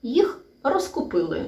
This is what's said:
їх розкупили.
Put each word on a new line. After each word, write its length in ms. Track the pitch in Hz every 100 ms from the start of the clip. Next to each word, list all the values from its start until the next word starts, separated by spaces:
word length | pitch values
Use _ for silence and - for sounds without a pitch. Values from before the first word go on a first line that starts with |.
їх 380 | 233 294 403 - - _
розкупили. 800 | 277 381 - 339 302 175 160 -